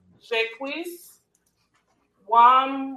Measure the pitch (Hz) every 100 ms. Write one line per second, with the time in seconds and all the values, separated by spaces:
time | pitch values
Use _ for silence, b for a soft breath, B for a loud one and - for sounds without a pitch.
0 | _ _ - 226 226 - 269 302 349 349
1 | - _ _ _ _ _ _ _ _ _
2 | _ _ 202 247 247 254 269 277 269